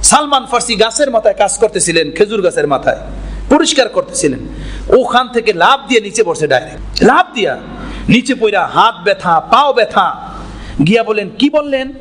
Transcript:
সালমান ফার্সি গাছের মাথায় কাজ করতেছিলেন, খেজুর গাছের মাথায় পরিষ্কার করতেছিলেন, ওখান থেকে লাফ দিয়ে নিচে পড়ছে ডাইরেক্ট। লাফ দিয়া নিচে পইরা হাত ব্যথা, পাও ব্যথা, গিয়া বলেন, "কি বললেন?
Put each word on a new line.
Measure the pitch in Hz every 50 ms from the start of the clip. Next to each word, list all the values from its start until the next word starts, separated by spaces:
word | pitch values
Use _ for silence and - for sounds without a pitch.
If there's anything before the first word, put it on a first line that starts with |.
| -
সালমান | - - 277 302 285 285 262 254
ফার্সি | - 240 240 226 - 226
গাছের | 190 220 226 220 - 294 269
মাথায় | 240 220 214 214 196
কাজ | 190 208 190 -
করতেছিলেন, | - 233 208 - 185 - 175 165 165 160 147
খেজুর | - - 208 202 220 220
গাছের | 185 175 - 160 147
মাথায় | 147 139 123 104 127 123 - - - - - - - - - - -
পরিষ্কার | 262 311 320 - - - 247 214
করতেছিলেন, | - 185 175 - - - - 147 127 - - - - - - - - - - - - 254
ওখান | 247 - - 240 254
থেকে | 240 240 233 226 214 196
লাফ | 165 170 214 269 269 240
দিয়ে | 190 247 226
নিচে | 208 202 180 226 220
পড়ছে | 170 156 - 156
ডাইরেক্ট। | 147 135 123 - - - - - - - - -
লাফ | - - 330 370 349 -
দিয়া | 247 190 156 127 - - - - - - - - - - -
নিচে | 185 247 - - 262
পইরা | - 220 214 202 190 165
হাত | 135 - 165 190 226 233 170 175
ব্যথা, | 208 196 190 - 185 165 160
পাও | - - - 240 285 285 262
ব্যথা, | 240 214 - - 208 185 165 131 - - - - - - - - - - - - - 139
গিয়া | 160 214 226 226
বলেন, | 202 214 208 202 180 - -
"কি | 240 294
বললেন? | 302 302 294 294 269 262 262 269 269 262